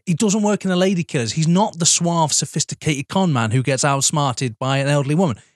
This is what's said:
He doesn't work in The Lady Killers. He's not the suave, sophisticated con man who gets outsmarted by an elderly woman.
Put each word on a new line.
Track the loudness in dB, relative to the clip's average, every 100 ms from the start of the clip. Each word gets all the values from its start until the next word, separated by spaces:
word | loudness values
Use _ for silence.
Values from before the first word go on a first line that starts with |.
| -4
He |
doesn't | 0 2 2
work | 0 0
in | 0
The | 0
Lady | 0 0
Killers. | -2 -4 -4
He's | -2 2
not | 2 2 2
the | 2
suave, | 2 0 0 0
sophisticated | 0 -4 -4 -6 -6 -2 -2 -2
con | 0 2
man | 2 0
who | 0
gets | 0 0
outsmarted | 2 0 0 0 -2 -2 -6 -6
by | -4 -2
an | 0
elderly | 0 0 0
woman. | 0 -2 -10